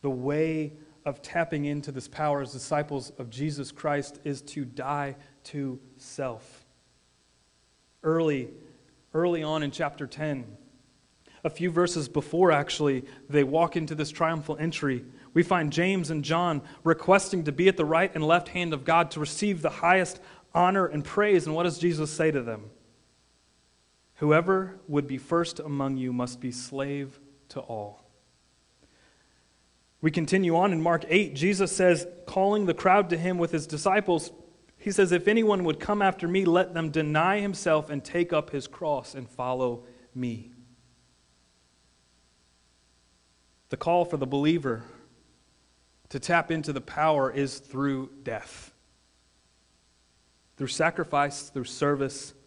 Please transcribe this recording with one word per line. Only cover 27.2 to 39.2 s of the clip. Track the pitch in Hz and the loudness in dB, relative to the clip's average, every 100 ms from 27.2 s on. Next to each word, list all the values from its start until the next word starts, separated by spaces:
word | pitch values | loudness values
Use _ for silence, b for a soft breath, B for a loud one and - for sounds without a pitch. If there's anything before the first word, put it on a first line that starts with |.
| - _ _ | -20 _ _
to | - | -14
all." | - 113 104 107 _ _ _ _ _ _ _ _ b b b b b b b b b _ _ _ | -10 -10 -10 -16 _ _ _ _ _ _ _ _ b b b b b b b b b _ _ _
We | 156 | -2
continue | 156 156 190 185 165 | 0 0 2 4 4
on | 196 | 2
in | 170 | 2
Mark | 165 165 - | 2 0 2
eight. | 202 196 139 | 2 2 0
Jesus | 170 196 190 - | 0 2 0 2
says, | 185 165 - - - | 4 4 0 -14 -8
calling | - 196 214 196 | 0 0 2 0
the | |
crowd | 160 185 196 185 | 2 4 4 4
to | 170 | 0
him | 175 180 | -2 0
with | 170 | 0
his | 165 147 | -2 -4
disciples, | 151 196 196 202 170 - - - _ _ _ | -2 2 2 2 0 -2 -16 -20 _ _ _
he | - | -6
says, | 196 190 | 2 4
"If | 175 180 | 4 4
anyone | 220 220 196 | 4 4 4
would | 175 151 | 2 -2
come | - 208 | -2 2
after | 196 185 170 | 2 0 0
me, | 185 | 2
let | 190 170 180 | 4 4 2
them | 165 160 | -2 -2
deny | 151 151 151 170 208 | -2 0 2 2 2
himself | 202 185 - 156 151 | -2 -2 2 2 2
and | 147 | -8
take | - 175 175 | -4 -2 0
up | 160 147 | 0 -2
his | 143 - | -8 -8
cross | - 165 143 123 | -8 -4 -4 -6
and | 135 | -14